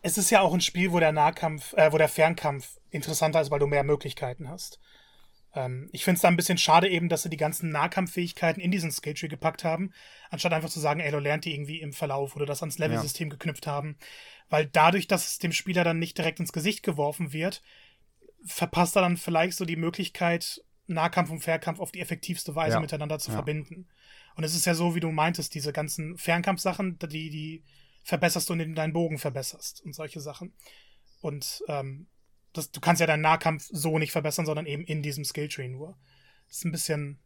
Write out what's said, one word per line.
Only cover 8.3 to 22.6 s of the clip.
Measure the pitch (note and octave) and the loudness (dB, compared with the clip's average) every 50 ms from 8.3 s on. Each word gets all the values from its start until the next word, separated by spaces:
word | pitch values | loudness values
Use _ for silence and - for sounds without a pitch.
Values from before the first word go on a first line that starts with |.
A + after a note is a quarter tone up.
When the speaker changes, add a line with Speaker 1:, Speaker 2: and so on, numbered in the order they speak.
| - - F3+ E3 D#3 G3 | -2 0 0 0 0 2
Speaker 1:
in | F3+ F3+ | 0 0
diesen | F#3+ F#3+ E3 D#3+ | 0 0 -2 -4
Skilltree | - - - D3+ D3+ - - | -6 -6 -6 -6 -6 -6 -8
gepackt | D#3 E3 - - D#3+ D#3+ - - | -8 -8 -2 -2 -2 -2 0 -2
haben, | E3 D#3+ E3 F#3+ F#3 - - - - - - - - | -2 -2 -2 -4 -8 -8 -16 -20 -20 -20 -20 -14 -12
anstatt | - D3 - F3 E3 | -8 -2 0 0 0
einfach | D#3+ D#3+ D#3 | 0 0 -4
zu | - E3 | -6 -2
sagen, | D3+ D3 D3 D#3+ | 0 0 0 0
ey, | E3 D3 | 0 -2
du | D3 D3 | -2 0
lernt | C#3+ C#3+ D3 D#3 - | 0 0 0 0 -2
die | E3+ D3 | -4 -6
irgendwie | C#3+ D3 C#3 D#3 D#3+ | -6 -6 -8 -8 -8
im | D#3 D3 C#3 | -8 -10 -6
Verlauf | - E3 C#3+ C3+ C#3 C#3 C3+ - | -6 -4 -2 -2 -2 -4 -4 -4
oder | C#3+ C#3+ | -6 -4
das | C#3+ C#3+ - | -4 -4 -6
ans | E3+ D3+ - | -6 -6 -4
Levelsystem | - D#3 D#3 A#2 A2+ D3+ C#3 - - E3+ | -2 0 0 0 0 -2 -4 -4 -6 -6
Speaker 2:
Ja. | D3+ | -8
Speaker 1:
geknüpft | C#3+ - - E3 D3 - - | -8 -6 -6 -6 -6 -6 -6
haben. | D#3 C#3+ C#3+ C#3+ D3+ D3 _ - - - - - - - - _ _ | -4 -4 -4 -6 -6 -12 _ -18 -20 -20 -20 -20 -20 -20 -20 _ _
Weil | - D3+ D#3 | 2 2 2
dadurch, | C3+ - D#3+ D3+ E3+ F3+ G3+ - | 4 6 8 8 8 8 4 2
dass | - G3+ F3 - - | 0 0 0 0 -4
es | - - | -6 -4
dem | - E3+ | -4 -2
Spieler | D3+ - - F#3+ F3 F3+ E3+ | -2 -2 -4 0 0 2 2
dann | E3+ E3 E3 | 2 2 0
nicht | E3 E3 - | -2 -4 -4
direkt | - D#3+ D#3+ D#3 - | -2 -2 -2 -2 -2
ins | E3+ - - | -6 -4 -4
Gesicht | E3 D3+ G#3 G#3+ - - | -2 -2 -2 -2 -2 -4
geworfen | G3+ D#3 D3 C#3+ D3 D3 - F3 C#3 C#3 | -4 -2 0 -2 -2 -2 -4 -6 -6 -4
wird, | D#3 E3 F#3+ - - - - - - - _ _ _ _ _ _ _ _ - _ _ - | -4 -4 -4 -4 -6 -16 -20 -20 -20 -20 _ _ _ _ _ _ _ _ -20 _ _ -16
verpasst | F3+ - - F3 F3 - F3 F3 E3+ - | -12 -2 -2 -2 0 4 2 2 4 4
er | G3+ | 4
dann | F#3 F3 F3 | 4 4 2
vielleicht | F3 - - E3+ D#3+ E3 F#3 F3 | 0 -2 0 2 2 2 2 0
so | - F#3 | -4 -4
die | E3 E3+ | -4 -2
Möglichkeit, | E3 E3 E3+ E3+ - F3+ - _ - F3+ E3+ E3+ E3+ - - - - - _ _ _ _ | -2 -2 -2 -2 -4 -6 -6 _ 0 0 2 2 0 -2 -6 -10 -12 -16 _ _ _ _
Nahkampf | - E3+ D#3+ D#3+ E3+ - F#3 E3+ C#3 | -4 0 0 0 2 2 2 0 0
und | D#3+ C#3+ | -2 -4
Fernkampf | - E3+ E3 D#3+ - E3+ E3 - | 0 0 0 0 0 -4 -4 -4
auf | F#3 - | -8 -10
die | - F3+ | -8 -10
effektivste | F3 - E3+ E3+ - - E3+ - - - C#3+ | -6 -6 -6 -6 -4 -6 -6 -6 -6 -6 -2
Weise | D#3+ | 0